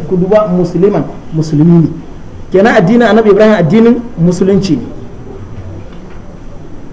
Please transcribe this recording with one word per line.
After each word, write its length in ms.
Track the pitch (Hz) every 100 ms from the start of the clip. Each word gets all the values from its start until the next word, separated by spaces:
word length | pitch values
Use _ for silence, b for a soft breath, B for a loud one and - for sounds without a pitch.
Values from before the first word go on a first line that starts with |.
| -
ku 80 | 185
duba, 320 | 185 214 190
Musliman, 560 | 180 165 170 196 190 135 - -
Musulmi 480 | 160 - 147 165 170
ne. 60 | 156 - - - - - -
Kenan 240 | 185 214
addinin 280 | 262 170 240 233
annabi 240 | 220 214
Ibrahim 240 | 190 220 196
addinin 400 | 160 214 233 247 - -
Musulunci 580 | 170 175 190 196 - 139
ne. 100 | - - - - - - - - - - - - - - - - - - - - -